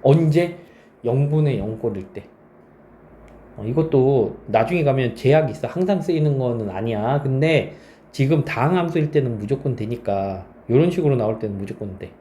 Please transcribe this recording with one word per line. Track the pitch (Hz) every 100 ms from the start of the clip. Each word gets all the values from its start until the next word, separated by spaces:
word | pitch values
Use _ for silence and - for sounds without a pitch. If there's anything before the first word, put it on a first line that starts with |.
언제? | 135 151 160 151 175 175 - - _ _
영분의 | 117 127 143 156 151 120
영 | 101 110
꼴일 | 117 98 95
때. | - - - - - - _ - - - - - - - -
어, |
이것도 | 104 139 156 139 131 139 98 - -
나중에 | 110 113 175
가면 | 147 135 123 -
제약이 | 127 151 156
있어. | 107 120
항상 | 170 185 190
쓰이는 | 156 165 151 139
거는 | 127 120 104
아니야. | 92 113 107 110 143
근데 | 139 131 160 156 - - - - -
지금 | - 135 160
다항함수일 | 139 - 135 180 170 165 147
때는 | 147 131 110
무조건 | 104 135 143 117
되니까, | 107 120 - 98 98 92 92 - -
요런 | 123 170
식으로 | 175 151 131
나올 | 107 110
때는 | 110 98
무조건 | 98 - 104 95
돼. | 95 -